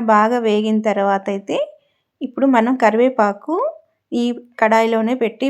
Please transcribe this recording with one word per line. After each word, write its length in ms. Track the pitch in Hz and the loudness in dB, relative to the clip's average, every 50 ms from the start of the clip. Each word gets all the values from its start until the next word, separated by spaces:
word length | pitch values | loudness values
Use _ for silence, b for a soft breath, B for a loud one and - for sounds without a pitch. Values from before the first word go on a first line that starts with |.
| 240 220 220 | 2 2 4
బాగా 240 | 208 214 220 247 247 233 220 | 4 4 2 0 0 0 0
వేగిన 320 | 208 214 214 220 220 214 214 220 | 0 0 0 0 0 0 0 -2
తర్వాత 360 | 196 202 196 196 196 196 196 - 202 | -2 0 0 0 0 -2 -4 -6 -8
అయితే 220 | 196 196 - - - 587 605 - _ _ _ _ _ _ _ _ - | -8 -8 -6 -6 -6 -6 -6 -10 _ _ _ _ _ _ _ _ -12
ఇప్పుడు 240 | 302 254 - - 262 277 262 | -12 -10 -4 -2 0 2 2
మనం 180 | 240 220 240 262 254 247 | 2 2 0 0 0 2
కరివేపాకు 720 | 214 214 220 240 262 254 240 214 208 202 208 - - 320 381 523 622 659 - _ _ _ _ _ _ | 2 2 2 2 2 2 0 0 0 -2 -4 -6 -6 -4 -4 -4 -4 -6 -10 _ _ _ _ _ _
ఈ 120 | - 240 240 240 240 240 - _ _ - | -6 -4 -4 -4 -4 -6 -12 _ _ -2
కడాయిలోనే 520 | 226 214 220 226 226 226 226 220 220 220 254 254 240 | 0 2 4 2 2 2 0 0 0 -2 -2 -2 -2
పెట్టి 240 | 214 226 - 269 269 | -4 -4 -4 -4 -2